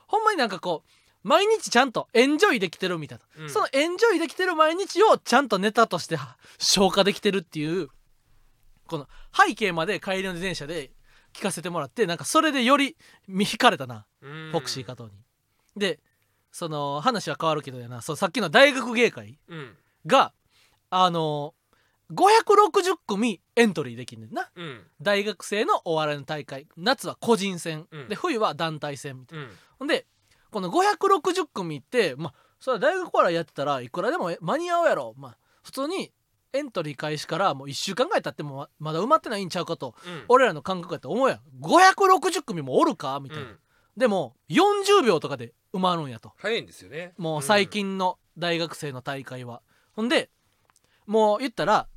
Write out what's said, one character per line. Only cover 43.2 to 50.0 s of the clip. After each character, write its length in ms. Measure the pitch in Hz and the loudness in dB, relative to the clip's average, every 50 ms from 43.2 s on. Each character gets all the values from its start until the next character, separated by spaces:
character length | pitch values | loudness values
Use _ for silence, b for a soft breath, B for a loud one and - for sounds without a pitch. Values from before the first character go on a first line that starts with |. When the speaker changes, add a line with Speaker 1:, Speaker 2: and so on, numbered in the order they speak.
Speaker 1:
み 80 | 139 135 | -8 -10
た 60 | 156 | -12
い 20 | 151 | -12
な。 60 | 139 | -12
Speaker 2:
う 20 | |
ん。 120 | 117 98 _ _ _ _ _ _ _ - | -12 -16 _ _ _ _ _ _ _ -4
Speaker 1:
で 120 | 202 254 233 | -2 0 0
も、 260 | 202 185 143 113 _ _ _ - | 2 0 -2 -4 _ _ _ -2
四 340 | 151 247 381 415 415 403 | 2 4 4 4 4 2
十 200 | 392 392 403 392 | 2 4 4 4
秒 180 | 277 226 180 147 | 6 4 2 0
と 80 | - 135 | 0 -4
か 80 | 139 | -8
で 180 | 120 120 117 _ _ _ _ | -8 -10 -16 _ _ _ _
埋 60 | - 185 | -6 -2
ま 160 | 185 180 175 | 0 0 0
る 80 | 170 | -2
ん 80 | 151 131 | -6 -8
や 80 | 117 113 | -12 -14
と。 140 | - 110 _ _ | -16 -20 _ _
Speaker 2:
早 180 | - 208 233 | -6 -4 -4
い 60 | 202 | -6
ん 40 | 127 | -6
で 60 | 87 | -10
す 100 | - - | -18 -20
よ 80 | 92 92 | -20 -16
ね。 220 | 127 160 180 175 _ | -14 -14 -14 -14 _
Speaker 1:
も 220 | - 165 160 156 151 | -8 -6 -4 -4 -2
う 40 | |
最 260 | 143 - 214 208 196 196 | 0 2 2 2 2 0
近 280 | - 208 196 196 190 190 | -2 -6 -4 -4 -4 -2
の 200 | 185 185 - _ _ _ - | -2 -2 -4 _ _ _ -12
大 220 | 160 175 175 170 165 | -6 -4 -2 -2 -2
学 160 | 170 156 - | -2 -6 -8
生 160 | - 160 143 | -10 -10 -10
の 120 | 127 127 | -10 -10
大 200 | - 151 139 139 131 | -10 -8 -10 -10 -10
会 200 | - 131 127 127 | -12 -14 -14 -12
は。 120 | 120 117 | -14 -16
Speaker 2:
う 20 | - | -16
ん。 40 | _ _ _ _ _ _ - | _ _ _ _ _ _ -8
Speaker 1:
ほ 80 | 214 | -4